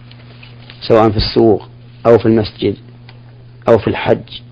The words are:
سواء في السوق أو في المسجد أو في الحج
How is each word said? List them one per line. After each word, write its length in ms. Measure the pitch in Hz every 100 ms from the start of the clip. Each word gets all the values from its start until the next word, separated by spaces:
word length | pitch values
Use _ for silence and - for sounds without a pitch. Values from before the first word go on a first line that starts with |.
| - - - - - - - - -
سواء 220 | 113 110
في 60 | 104
السوق 520 | - 120 113 95 - - - - 113
أو 120 | 117
في 80 | 110
المسجد 500 | 113 104 - 104 95 - - - - - - - - -
أو 100 | 113
في 100 | 110
الحج 520 | 92 - 113 - - -